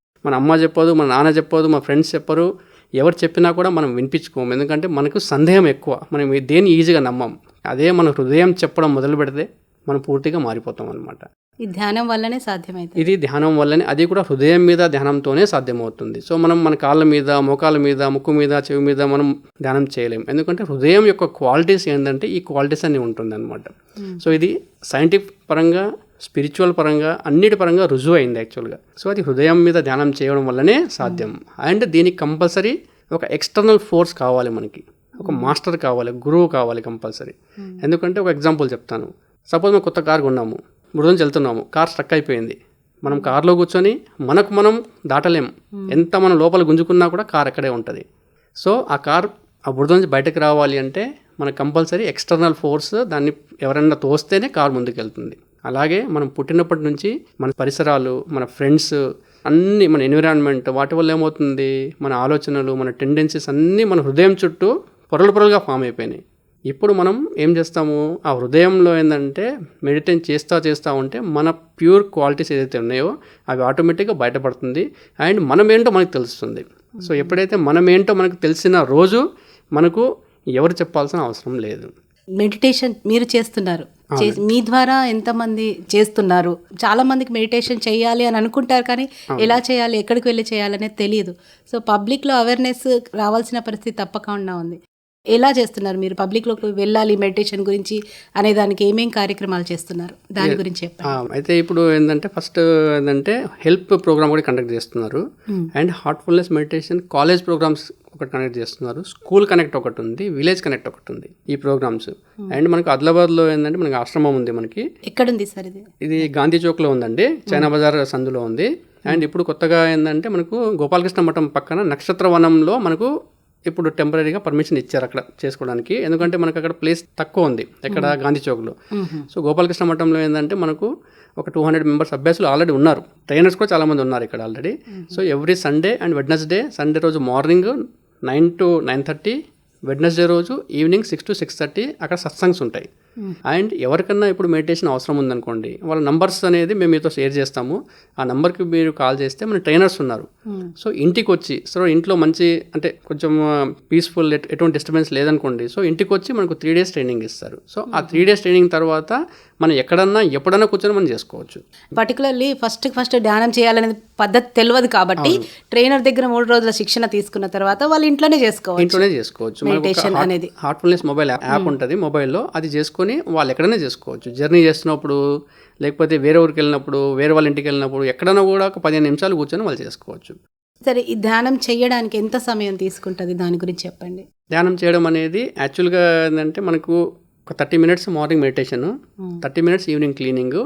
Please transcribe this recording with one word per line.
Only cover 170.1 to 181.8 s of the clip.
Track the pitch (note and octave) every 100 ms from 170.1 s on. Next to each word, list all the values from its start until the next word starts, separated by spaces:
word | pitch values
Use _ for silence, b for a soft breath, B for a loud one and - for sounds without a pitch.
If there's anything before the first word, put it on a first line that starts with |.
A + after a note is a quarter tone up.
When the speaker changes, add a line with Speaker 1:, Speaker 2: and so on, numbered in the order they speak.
| F3+
Speaker 2:
అనేది. | E3+ F3+ F3 -
Speaker 1:
హార్ట్ఫుల్నెస్ | C#3+ D3 F3 F3 D3+
మొబైల్ | D3 C#3+
యాప్ | B2
Speaker 2:
Hmm. | B2+ D3 F3+
Speaker 1:
ఉంటది | C#3 C3
మొబైల్లో, | F#3 D#3 D3 C3+ E3 D4+
అది | D#3+ D#3+
చేసుకొని | D3 D#3 - F#3+
అని | C#4+ -
వాళ్ళు | D#3+ C3+
ఎక్కడైనా | B2+ F3 A3+
చేసుకోవచ్చు. | C#3 - - B2+ C3
జర్నీ | B2 D3 F3
చేస్తున్నప్పుడు, | D#3+ D#3 D#3+ D3+ D3+ C#3+ C#3+ D3 C#3+ b b b
లేకపోతే | C#3+ D3 D#3+ D#3
వేరే | C#3 E3
ఊరికి | D#3+ D#3
వెళ్ళినప్పుడు, | D3 C#3+ C#3+ C#3 C#3
వేరే | C3+ D3
వాళ్ళ | D#3 D3
ఇంటికి | C#3+ C#3+
వెళ్ళినప్పుడు, | C#3 C3+ C3+
ఎక్కడైనా | C3+ - F3+ G3
కూడా | F#3+ G3 G3
ఒక | F#3+
పదిహేను | E3 D#3
నిమిషాలు | D3+ D3 G3
కూర్చొని | E3+ D3 F3
వాళ్ళు | G#3+ B2+ -
చేసుకోవచ్చు. | - - - - - _ _ _ _ C4+
Speaker 2:
సరే, | B3
ఈ | A#3+
ధ్యానం | A3 G#3+ A3+ B3+
చేయడానికి | C4 - A#3